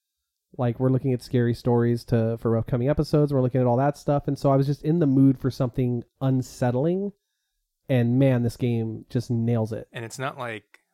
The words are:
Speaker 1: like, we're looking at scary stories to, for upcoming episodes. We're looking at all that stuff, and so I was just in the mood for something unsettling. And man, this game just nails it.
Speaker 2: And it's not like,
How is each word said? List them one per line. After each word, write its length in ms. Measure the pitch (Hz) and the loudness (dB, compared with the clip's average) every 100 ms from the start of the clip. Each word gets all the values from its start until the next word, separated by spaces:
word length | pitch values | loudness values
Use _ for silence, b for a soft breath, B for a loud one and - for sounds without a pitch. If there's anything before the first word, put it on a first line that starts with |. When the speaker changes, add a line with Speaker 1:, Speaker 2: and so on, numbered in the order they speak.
| _ _ _ _ _ - | _ _ _ _ _ -4
Speaker 1:
like, 220 | 123 117 | -4 0
we're 100 | 131 | 0
looking 220 | 127 135 | 2 0
at 100 | 123 | -4
scary 320 | - 127 120 | -2 0 2
stories 480 | 117 - 120 117 120 - | 0 0 2 2 0 0
to, 300 | 117 113 117 | 0 0 -2
for 180 | 120 113 | 0 0
upcoming 320 | 110 123 123 | 0 -2 -2
episodes. 440 | 151 151 151 147 | -2 0 2 2
We're 80 | 139 | 2
looking 200 | 127 131 | 0 2
at 80 | 123 | 2
all 80 | 123 | 2
that 200 | 139 143 | 0 -2
stuff, 300 | - 143 - | -2 -2 -2
and 100 | 139 | -2
so 140 | 143 | 2
I 60 | 135 | 2
was 100 | 139 | 2
just 160 | 143 | -2
in 160 | 156 170 | 0 0
the 80 | 151 | 2
mood 320 | 135 135 135 | 6 4 4
for 100 | 135 | -2
something 540 | - 127 - 123 120 - - | -4 -4 -2 -2 -4 -8 -6
unsettling. 920 | 135 131 123 - 127 120 156 185 202 - _ _ _ _ _ _ - | -2 -2 -2 -4 -2 0 -2 -2 -6 -10 _ _ _ _ _ _ -2
And 300 | 127 120 127 | 0 2 4
man, 240 | 135 123 | 4 2
this 140 | 117 - | 0 -2
game 480 | 123 117 110 110 - | -2 -2 -4 -8 -8
just 200 | 123 - | -6 -4
nails 420 | 120 113 117 110 | -2 0 0 -2
it. 140 | 113 - | -6 -12
Speaker 2:
And 120 | - | -14
it's 140 | 113 - | -14 -10
not 180 | 131 147 | -10 -10
like, 260 | 120 110 _ _ _ | -12 -12 _ _ _